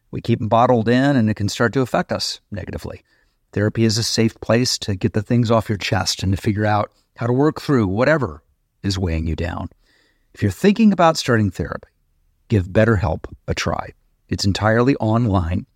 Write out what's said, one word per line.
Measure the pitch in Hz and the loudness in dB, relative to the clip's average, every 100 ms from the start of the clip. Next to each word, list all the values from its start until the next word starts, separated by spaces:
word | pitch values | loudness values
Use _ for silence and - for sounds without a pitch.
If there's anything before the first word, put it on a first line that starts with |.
| _ | _
We | - | -8
keep | - 117 | -2 -2
'em | 110 | 2
bottled | 113 127 120 107 | 4 4 4 2
in, | 123 139 135 | 2 2 2
and | 107 | 2
it | |
can | 104 101 | 0 -4
start | - 120 | 0 0
to | 135 | 0
affect | 127 175 - | 0 -2 -2
us | 95 - - _ | -4 -6 -10 _
negatively. | 98 - - - - _ _ _ _ _ | -12 -10 -10 -10 -14 _ _ _ _ _
Therapy | - 104 - | -2 0 2
is | 113 107 | 2 2
a | |
safe | 110 - 113 - | -2 0 0 0
place | - 117 123 - | 0 0 0 -2
to | - | -4
get | 95 107 | -2 -2
the | 110 | -2
things | - 120 113 | 0 0 2
off | 117 - | 2 0
your | 104 | -4
chest | - 98 92 - | -2 -2 -2 -2
and | 95 | -2
to | 95 | -2
figure | 110 101 107 | 0 0 0
out | 104 107 _ _ - | 0 -2 _ _ -8
how | 117 | -2
to | |
work | 127 151 - | 2 0 0
through | - 131 98 | 0 2 2
whatever | 101 131 156 107 73 _ _ _ _ | 2 2 2 -2 -8 _ _ _ _
is | 98 92 | -6 -4
weighing | 92 82 80 | -2 -2 -2
you | 80 | -4
down. | 87 87 - _ _ _ _ _ _ | -6 -6 -10 _ _ _ _ _ _
If | - | -4
you're | 104 | -2
thinking | - 196 208 214 | 2 2 4 4
about | 180 165 156 | 4 2 2
starting | - 113 101 | 0 2 0
therapy, | - 82 - - _ _ _ _ _ - | -2 -8 -10 -14 _ _ _ _ _ -2
give | 107 87 | -2 0
BetterHelp | 98 110 104 78 85 - - - | 2 2 2 0 -4 -8 -12 -8
a | |
try. | - - - - - _ _ - | -6 -4 -6 -8 -16 _ _ -10
It's | - | -4
entirely | 104 - 107 113 123 - | -2 0 2 2 2 2
online, | 110 117 120 95 82 95 - | 0 0 2 0 0 -4 -6